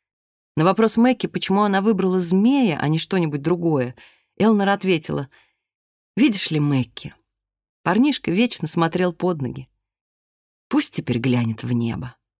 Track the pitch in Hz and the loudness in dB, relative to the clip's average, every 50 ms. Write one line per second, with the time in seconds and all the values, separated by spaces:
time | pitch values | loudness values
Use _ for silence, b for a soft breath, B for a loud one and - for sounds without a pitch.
0 | _ _ _ _ _ _ _ _ _ _ _ 156 156 185 196 214 226 220 - 233 | _ _ _ _ _ _ _ _ _ _ _ 2 2 2 4 4 2 2 4 4
1 | 233 254 262 - - 170 - 175 - - 190 202 208 208 196 196 190 220 220 180 | 4 4 2 0 -2 -6 -4 -6 -4 0 0 2 2 2 2 2 2 2 2 2
2 | 190 185 185 185 180 165 180 190 208 247 277 285 254 202 151 - - 143 156 160 | 0 0 0 0 0 0 2 2 4 4 4 4 2 2 0 0 0 0 0 -2
3 | - - 196 185 170 151 143 143 143 165 180 170 170 170 156 135 123 123 123 b | -2 -2 -2 -2 0 -2 -2 -4 -2 -2 -2 0 0 0 0 0 0 -4 -6 b
4 | b b b b b b _ - 196 220 220 208 214 202 202 202 - 190 180 160 | b b b b b b _ 0 2 2 4 4 2 2 0 0 0 0 0 0
5 | - - 147 143 139 b b b b b b _ _ _ _ _ _ _ _ _ | -2 -4 -6 -6 -6 b b b b b b _ _ _ _ _ _ _ _ _
6 | _ _ _ 190 247 240 208 196 - - 156 151 147 147 143 135 120 - _ - | _ _ _ 2 2 2 2 0 -2 -2 -2 0 0 2 2 0 0 -2 _ -14
7 | - - - _ _ _ _ _ _ _ _ _ _ _ _ _ - 165 185 214 | -18 -18 -18 _ _ _ _ _ _ _ _ _ _ _ _ _ -4 0 2 2
8 | 262 302 269 - - - 170 196 247 233 - - - 151 - 170 165 160 - 180 | 2 2 0 -2 -4 -2 0 0 0 0 -2 -4 -8 -4 -2 0 0 0 0 0
9 | 185 180 165 - - 185 175 147 131 120 - 135 131 - _ _ _ _ _ _ | 0 -2 -2 -2 -2 -2 -2 -2 -6 -8 -8 -10 -14 -18 _ _ _ _ _ _
10 | _ _ _ _ _ _ _ _ _ _ _ _ _ _ - 302 - - - - | _ _ _ _ _ _ _ _ _ _ _ _ _ _ -2 -2 -2 -2 -4 -8
11 | - - 120 120 117 135 123 123 120 113 110 - - 120 123 120 117 117 117 - | -6 -4 -4 -2 0 0 0 2 0 0 -4 -6 -4 -4 -2 -2 -2 -2 -4 -6
12 | 131 123 - _ _ _ _ _ | -8 -12 -16 _ _ _ _ _